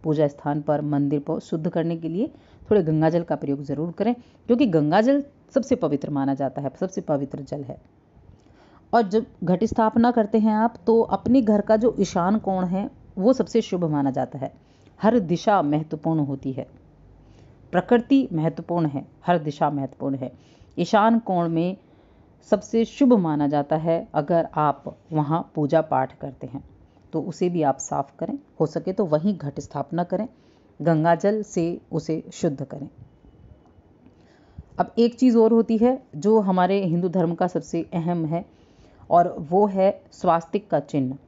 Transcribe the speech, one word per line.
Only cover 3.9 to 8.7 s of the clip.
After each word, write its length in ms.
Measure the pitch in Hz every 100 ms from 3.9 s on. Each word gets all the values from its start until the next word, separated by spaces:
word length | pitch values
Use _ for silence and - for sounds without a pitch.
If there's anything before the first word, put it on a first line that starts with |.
करें, 240 | 165 202 240 - _ -
क्योंकि 200 | 240 262
गंगा 320 | 165 147 180
जल 220 | 226 277 277 _ _
सबसे 220 | - 226 247
पवित्र 340 | 156 139 -
माना 240 | 143 139
जाता 280 | 135 135 -
है, 80 | 139 -
सबसे 240 | 190 196
पवित्र 400 | 175 143 143 147
जल 200 | 139 147
है। 160 | 131 - _ _ _ _ - - _ _ _